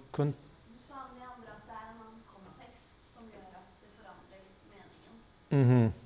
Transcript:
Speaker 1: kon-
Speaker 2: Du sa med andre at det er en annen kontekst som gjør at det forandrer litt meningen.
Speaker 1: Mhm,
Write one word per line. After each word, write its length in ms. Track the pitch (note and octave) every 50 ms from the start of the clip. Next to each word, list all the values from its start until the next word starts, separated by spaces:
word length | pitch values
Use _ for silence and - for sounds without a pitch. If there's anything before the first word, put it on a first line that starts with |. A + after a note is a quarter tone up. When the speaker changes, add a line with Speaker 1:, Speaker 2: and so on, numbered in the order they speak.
| - -
Speaker 1:
kon- 220 | - - C#3+ D3 -
Speaker 2:
Du 460 | - - - - - - - - -
sa 260 | - - C#4 C4+ C4 B3+ B3
med 120 | B3 B3+ B3
andre 240 | B3 A#3+ A3+ G#3+ G#3+
at 100 | G#3+ G#3 -
det 80 | -
er 100 | G#3+ A3 A3 A#3
en 80 | A3+
annen 240 | A3 A3 A3+ A3+ A3+
kontekst 880 | - G3+ G3 F#3 F#3 F3+ - - - - - - - - - - - -
som 100 | A#3+ A3+ A3
gjør 240 | G#3 G3+ F#3+ F#3 F#3 F3+
at 80 | F#3+ - - -
det 80 | A3 G#3 G3
forandrer 440 | A3 G#3+ F#3+ F#3 - - - F#3+ F#3+
litt 220 | F#3+ F#3+ G3 G3 - - G3
meningen. 420 | G3+ - - - - - - A3+ A3+ - - - - - -
Speaker 1:
Mhm, 340 | D3+ C#3 B2+ A#2+ B2+ B2 A2+ A2 - - -